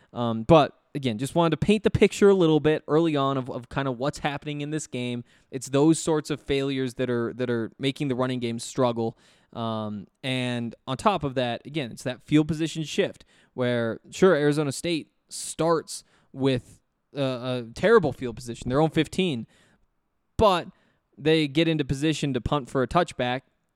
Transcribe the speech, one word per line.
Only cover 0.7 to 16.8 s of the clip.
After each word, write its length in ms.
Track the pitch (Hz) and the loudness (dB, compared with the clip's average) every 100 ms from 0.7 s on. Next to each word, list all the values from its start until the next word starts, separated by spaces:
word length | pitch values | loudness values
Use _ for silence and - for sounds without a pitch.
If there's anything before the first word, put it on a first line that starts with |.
| _ _ 143 | _ _ -6
again, 240 | 131 107 | -4 -4
just 160 | 135 170 | -2 0
wanted 160 | 170 | 2
to 60 | 156 | 2
paint 260 | - 208 | 2 2
the 80 | 220 | 2
picture 380 | - 208 - 202 | 4 2 6 4
a 40 | |
little 260 | 196 160 151 | 6 4 4
bit 240 | 147 156 - | 2 0 0
early 280 | 151 170 147 | 2 2 0
on 220 | 135 139 | 0 -2
of, 120 | 127 | -6
of 200 | 123 117 | -10 -8
kinda 220 | 147 139 | -6 -4
what's 280 | 120 139 - | -4 -6 -4
happening 420 | 151 139 147 147 | -6 -6 -8 -8
in 100 | 147 | -6
this 160 | 151 - | -8 -8
game. 360 | 123 123 120 - _ _ | -8 -6 -8 -10 _ _
It's 180 | 131 131 | -12 -2
those 300 | 139 160 156 | 4 6 4
sorts 320 | - 151 147 | 2 -2 -2
of 100 | 147 | -8
failures 540 | - 139 139 135 131 120 | -2 -2 -2 -2 -4 -4
that 140 | 127 | -2
are, 220 | 120 117 | 0 -2
that 160 | 117 123 | -4 -2
are 200 | 120 110 - | -2 -4 -4
making 300 | 135 - 143 | -4 -2 -4
the 80 | 123 | -2
running 240 | 127 127 | -2 -2
game 180 | 117 117 | -4 -6
struggle. 580 | - - 123 117 113 - _ _ _ | -8 0 0 0 -4 -6 _ _ _
Um, 540 | - 113 110 107 104 - _ | -8 -6 -6 -6 -10 -12 _
and 500 | 131 127 123 120 117 - - | -6 -4 -4 -4 -6 -10 -10
on 100 | 131 | -2
top 260 | 220 190 | 0 0
of 120 | 143 131 | -2 -2
that, 260 | 120 117 - | -2 -4 -6
again, 260 | 156 120 | -8 -8
it's 120 | - | -8
that 200 | 127 127 | -10 -8
field 240 | - 151 156 | 2 2 2
position 360 | 156 160 165 | -2 -4 -6
shift 400 | 147 - 156 - - _ _ | -6 -2 -2 -4 -20 _ _
where, 460 | - 123 120 117 104 - | -4 -2 0 -2 -6 -10
sure, 240 | - 190 | 2 4
Arizona 380 | 147 147 147 147 | 6 4 2 -2
State 400 | - 170 160 - _ _ | -4 -4 -4 -6 _ _
starts 720 | - - - 160 165 - - _ _ _ | -14 -10 -2 0 0 -2 -14 _ _ _
with 460 | 139 135 127 - - | -2 0 0 -6 -20